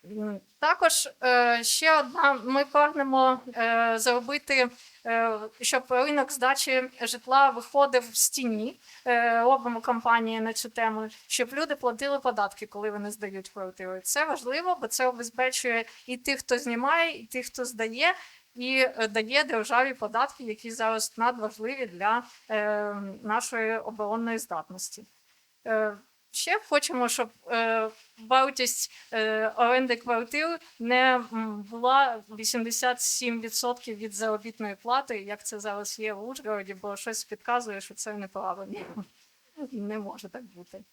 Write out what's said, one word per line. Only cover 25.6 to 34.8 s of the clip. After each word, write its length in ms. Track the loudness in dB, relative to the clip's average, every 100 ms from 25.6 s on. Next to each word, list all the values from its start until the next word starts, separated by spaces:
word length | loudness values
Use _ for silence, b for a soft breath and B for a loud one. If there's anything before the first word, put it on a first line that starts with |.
| -2
Е, 300 | 0 0 -4 _ _ _ -6
ще 240 | -2 -2 2
хочемо, 400 | 0 2 0 0
щоб, 200 | 0 -4 _ -4
е, 380 | 0 2 2 0 -6 _ _ 2
вартість, 640 | 4 4 2 -2 -2 -6 B B
е, 340 | -2 0 2 0
оренди 480 | 2 4 4 2 -2
квартир 640 | 0 -2 -2 -2 -2 -4 B _
не, 440 | 0 4 6 4 0
м, 320 | -6 -6 -8 -12
була 520 | -2 4 4 4 0 -12
вісімдесят 720 | -6 -4 -2 -2 -2 -2 0
сім 400 | -2 -2 -4 -6
відсотків 560 | -6 -4 -4 -4 -8 -10
від 160 | -10
заробітної 640 | -4 -2 -2 -6 -10 -10
плати, 440 | -8